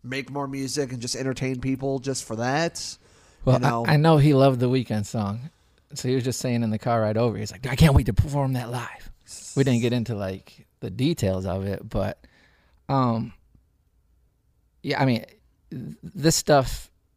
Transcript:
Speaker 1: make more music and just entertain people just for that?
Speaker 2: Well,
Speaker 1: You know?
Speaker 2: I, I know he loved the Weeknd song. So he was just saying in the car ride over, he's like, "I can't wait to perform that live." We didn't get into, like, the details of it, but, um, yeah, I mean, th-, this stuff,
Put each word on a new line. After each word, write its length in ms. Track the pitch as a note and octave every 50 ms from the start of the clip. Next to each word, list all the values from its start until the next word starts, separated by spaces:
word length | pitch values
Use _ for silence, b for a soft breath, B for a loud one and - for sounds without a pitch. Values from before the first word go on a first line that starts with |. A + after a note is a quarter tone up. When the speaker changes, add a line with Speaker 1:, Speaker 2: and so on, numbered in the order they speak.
| -
Speaker 1:
make 280 | B2 C3 C#3 C3 C3
more 160 | C3+ C#3+ C#3
music 440 | C3+ C3+ C#3 C3+ C3 - D3 C#3+ A#2+
and 100 | B2+ A#2
just 140 | A#2 B2 -
entertain 440 | A#2+ C3 C3+ B2+ - C3+ C3 C3 B2
people 380 | A#2+ C3 C3 C3 C3+ C#3 C3+ C3+
just 240 | A#2+ D#3+ E3+ - -
for 140 | - A2+
that? 600 | A2 A#2 B2 C3+ D#3 E3 E3+ - - - - - _ b b b b b b b b b
Speaker 2:
Well, 120 | C3 B2
Speaker 1:
You 40 | B2
know? 240 | B2 C#3 A#2+ A#2 A#2
Speaker 2:
I, 80 | - D3+
I 40 |
know 200 | C#3+ D3+ E3 D#3+
he 160 | D3 C#3 D#3 C#3+
loved 260 | C3 C3+ C#3 C3 A#2+
the 100 | B2+ B2
Weeknd 360 | B2+ C3 A2+ - A2+ G#2 G2
song. 460 | - - A#2 G#2 G2 G2+ A#2 B2+ E3+ _ _ _ _ _ _ _ _ D3
So 160 | - - B2+
he 60 | C3
was 100 | C3 A#2+
just 160 | C3 A#2+ -
saying 220 | - B2+ A#2+ A#2 A#2
in 60 | A2
the 80 | G#2+
car 220 | A2 - B2+ A#2 A2+
ride 160 | A2 G#2+ A2
over, 220 | A2 A#2 A#2 G#2
he's 120 | - - -
like, 160 | - F#2 C3
"I 120 | B2 C3+
can't 160 | - D#3+ D3+ C#3
wait 140 | C#3 A#2+
to 60 | G#2+ G#2
perform 400 | - - D3+ C#3 C#3+ C#3 C3 C3
that 160 | B2+ B2 A2+
live." 380 | B2 B2 - - - - - - - _ _ - - - - - -
We 80 | C#3 C3
didn't 160 | C3+ B2 A#2
get 140 | A#2+ A#2 A#2+
into, 220 | B2 A2 - A#2
like, 520 | G2+ G2+ F#2+ F#2 F#2+ _ - - - _ _ _ _
the 80 | - A2
details 560 | F#2 A2+ C3 D#3+ E3+ - - F#2+ F#2+ F#2 F#2+
of 200 | F#2+ F2+ G2 F#2+
it, 220 | G2+ G2 - -
but, 320 | A2+ - G#2+ F#2+ G2+ - _ b b b b b b b b b b b b _ -
um, 420 | C#3 C3+ B2+ A#2+ A2+ A2+ A3 A3+ - _ _ _ _ _ _ _ _ _ _ _ _ _ _ _ _ _ _ _ _ _ _ _ _ _ _ _ _ _ -
yeah, 180 | C3+ C#3 -
I 40 | C3+
mean, 180 | C3 A#2+ A2+ - - - _ _ _ _ _ _ _
th-, 240 | D#3+ C3+ - D3 D3+ _ -
this 320 | E3+ _ E3+ C#3 D#3+ D#3
stuff, 560 | - - - D3+ C#3 B2+ - - - - _ _ _ _ _ _